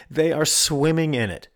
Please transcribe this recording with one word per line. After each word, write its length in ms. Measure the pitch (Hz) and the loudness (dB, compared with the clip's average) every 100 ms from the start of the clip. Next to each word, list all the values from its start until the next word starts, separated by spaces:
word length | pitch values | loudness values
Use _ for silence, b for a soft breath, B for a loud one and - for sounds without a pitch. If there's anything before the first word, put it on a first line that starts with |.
| B | B
they 200 | 147 160 | -2 0
are 140 | 147 | 0
swimming 720 | 156 - - 143 151 160 156 | 0 0 0 0 2 2 0
in 160 | 131 107 | 0 -2
it 180 | 85 - | -6 -14